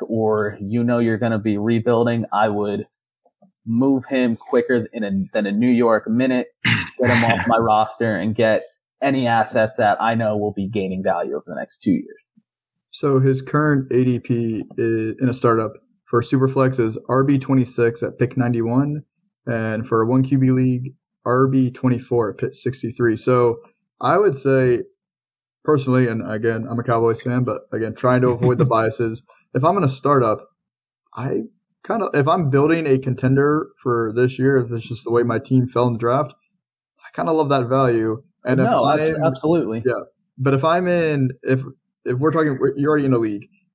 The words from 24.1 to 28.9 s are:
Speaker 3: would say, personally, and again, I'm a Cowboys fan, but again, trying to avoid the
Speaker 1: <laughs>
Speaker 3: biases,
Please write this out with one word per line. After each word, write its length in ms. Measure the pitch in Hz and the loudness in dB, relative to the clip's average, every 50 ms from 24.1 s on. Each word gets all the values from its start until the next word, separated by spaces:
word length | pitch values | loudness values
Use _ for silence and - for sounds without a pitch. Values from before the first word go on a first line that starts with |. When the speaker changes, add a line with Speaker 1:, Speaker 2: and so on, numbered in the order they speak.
| 156 | 2
Speaker 3:
would 200 | 190 214 190 143 135 | 2 2 2 0 0
say, 420 | - 135 135 131 131 127 120 110 - - _ _ _ _ _ _ _ _ _ _ _ _ _ _ _ | 0 0 2 2 4 2 2 0 -2 -6 _ _ _ _ _ _ _ _ _ _ _ _ _ _ _
personally, 440 | - 151 139 131 131 127 127 127 117 | 0 0 2 2 2 2 2 2 2
and 220 | 113 113 113 - | 0 -4 -6 -6
again, 360 | 110 107 110 117 113 113 113 - | -6 -2 -2 -2 -2 -2 -4 -6
I'm 80 | 117 117 | -6 -4
a 40 | 117 | -2
Cowboys 380 | - 117 117 117 117 113 - - | 0 0 2 2 2 0 0 -2
fan, 220 | 127 123 127 123 | -2 -2 0 0
but 180 | 117 107 - - _ - | -2 -4 -6 -8 _ -6
again, 220 | 113 113 110 110 | -6 -6 -6 -6
trying 260 | - - 123 127 127 127 | -2 0 2 2 4 2
to 60 | 127 | 2
avoid 300 | 120 113 123 123 123 - | 2 2 2 2 2 2
the 60 | 151 | 2
Speaker 1:
<laughs> 120 | 123 120 | 2 2
Speaker 3:
biases, 460 | 110 110 110 | 2 0 0